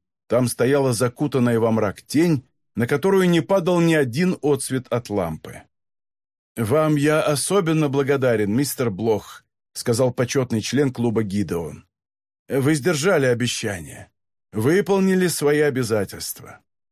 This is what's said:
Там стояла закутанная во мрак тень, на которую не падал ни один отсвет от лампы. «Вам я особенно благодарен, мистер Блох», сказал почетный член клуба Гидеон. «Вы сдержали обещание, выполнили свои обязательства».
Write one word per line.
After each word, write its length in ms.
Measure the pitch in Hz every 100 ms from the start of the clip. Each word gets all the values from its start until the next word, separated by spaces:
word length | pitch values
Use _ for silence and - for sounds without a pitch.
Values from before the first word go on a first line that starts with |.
| _ _ -
Там 200 | 117 123
стояла 440 | - 127 143 135
закутанная 680 | 110 123 - 151 135 120 117
во 120 | 113
мрак 320 | 110 104 -
тень, 420 | - 139 175 143 - _ _
на 120 | - 120
которую 420 | 143 196 196 180
не 120 | 170
падал 400 | - 196 170 175
ни 140 | 170
один 440 | 160 131 127 185 170
отсвет 440 | 151 139 - 131 131
от 220 | 120 -
лампы. 520 | 104 85 80 - - - _ _ _ _ _ _ _ _ -
«Вам 400 | 110 147 156 147
я 260 | 147 151
особенно 680 | 143 143 - 196 160 160 147
благодарен, 680 | 135 135 139 127 110 101
мистер 360 | 113 147 - 120
Блох», 540 | 95 113 104 - - _ _ _
сказал 400 | - - 117 127
почетный 480 | - 127 139 127 113
член 320 | - 123 139
клуба 300 | 127 120 110
Гидеон. 640 | 107 101 87 87 78 76 - _ _ _ _ _ -
«Вы 260 | 131 131
сдержали 520 | 156 151 156 170 170 131
обещание, 840 | 117 120 - 110 92 76 - - _ _ _ _
выполнили 760 | 104 120 185 190 196 190 185 180
свои 320 | - 147 151
обязательства». 1000 | 147 127 117 110 95 82 - - - - _ _ _